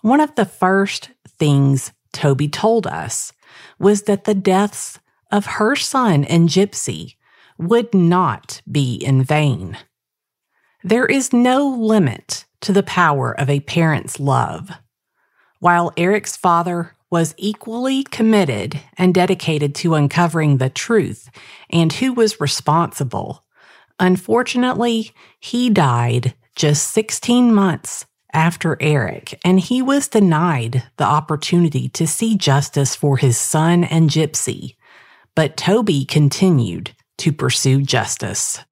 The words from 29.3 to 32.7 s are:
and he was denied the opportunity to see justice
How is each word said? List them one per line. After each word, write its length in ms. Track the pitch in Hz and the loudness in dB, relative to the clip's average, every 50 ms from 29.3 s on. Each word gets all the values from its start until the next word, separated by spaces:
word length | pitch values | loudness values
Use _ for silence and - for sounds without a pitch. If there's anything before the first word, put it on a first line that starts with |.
| - - | -16 -4
and 180 | - 175 185 190 | 0 2 2 2
he 200 | 185 - 247 254 | 2 0 -2 -2
was 260 | 254 262 277 285 277 | 0 0 0 0 -2
denied 760 | - - 220 202 180 160 151 170 180 156 127 113 117 117 131 - _ _ - | 0 2 2 4 4 4 2 2 0 0 -2 -4 -2 -4 -4 -4 _ _ -2
the 60 | 147 | 0
opportunity 840 | - 143 151 156 - 156 147 - - 180 175 170 160 143 131 123 127 | 0 0 0 0 -2 -6 -6 -2 0 2 2 2 2 0 -2 -4 -4
to 180 | - - 170 | -4 -4 -4
see 300 | 165 - - 226 226 220 | -2 -2 -2 -2 0 0
justice 580 | 196 - 143 135 143 143 - | 0 2 2 2 2 0 -2